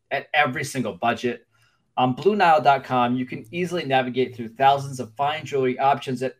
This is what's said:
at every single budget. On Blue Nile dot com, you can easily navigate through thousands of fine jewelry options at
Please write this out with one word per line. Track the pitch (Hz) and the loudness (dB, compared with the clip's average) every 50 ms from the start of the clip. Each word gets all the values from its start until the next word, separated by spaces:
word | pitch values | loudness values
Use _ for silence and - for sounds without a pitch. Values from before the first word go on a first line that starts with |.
| _ - | _ -8
at | 135 143 - - - | -8 -8 -6 -2 0
every | 151 147 131 127 156 139 | 0 2 0 0 -4 -6
single | - - 135 113 104 92 | -6 -6 -6 -4 -6 -4
budget. | - 117 117 120 110 - 123 117 - _ _ _ _ _ _ _ _ _ _ _ | -2 -2 -2 -2 -2 -2 -4 -6 -6 _ _ _ _ _ _ _ _ _ _ _
On | 120 127 131 127 | 0 0 0 0
Blue | 135 151 196 214 | 0 2 2 2
Nile | 208 185 170 160 151 | 4 6 6 6 6
dot | - 143 139 135 135 | 6 4 4 2 2
com, | - 127 123 120 120 123 | -2 0 0 2 2 0
you | 127 127 | -2 -4
can | 127 113 107 - - | -6 -8 -12 -12 -10
easily | 175 170 180 165 180 170 156 | -6 -6 -4 -4 -4 -4 -2
navigate | 135 131 131 127 123 117 127 127 123 - | 0 0 0 0 0 0 -2 -2 -2 -4
through | 123 117 110 | -8 -12 -10
thousands | - - 135 139 143 139 135 139 131 127 | -4 2 4 4 4 4 0 -4 -8 -10
of | 120 107 - | -10 -8 -6
fine | - 143 147 156 156 151 | -4 -2 -2 -2 -4 -6
jewelry | - 143 135 131 127 127 127 | -4 -2 0 0 0 0 2
options | 135 139 139 131 - 139 127 123 131 | 2 2 2 0 -2 -6 -6 -6 -6
at | 127 - - | -6 -4 0